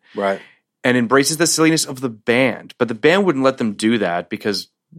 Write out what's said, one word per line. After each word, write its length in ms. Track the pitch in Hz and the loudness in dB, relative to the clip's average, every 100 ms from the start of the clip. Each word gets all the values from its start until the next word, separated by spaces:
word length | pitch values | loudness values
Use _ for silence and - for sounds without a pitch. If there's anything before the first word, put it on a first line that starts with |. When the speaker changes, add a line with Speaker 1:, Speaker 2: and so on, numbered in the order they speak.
| _ 101 | _ -4
Speaker 1:
Right. 260 | 98 196 - _ _ _ | -2 -2 -8 _ _ _
Speaker 2:
And 140 | 127 123 | 0 0
embraces 400 | 117 135 143 156 | 2 2 2 0
the 100 | 165 | 0
silliness 380 | - 160 160 - | 2 2 2 -2
of 160 | 131 | -6
the 80 | 131 | -8
band. 640 | 110 - 120 131 - - - | -6 0 2 0 -2 -8 -4
But 120 | 120 | -4
the 40 | |
band 320 | 110 151 190 185 | 0 2 4 2
wouldn't 180 | 135 135 | 2 0
let 120 | 131 | 0
them 140 | 113 | -4
do 240 | 101 110 117 | -2 0 0
that 300 | 92 87 87 | 0 -4 -6
because 380 | 107 107 95 - _ _ | -6 -4 -6 -8 _ _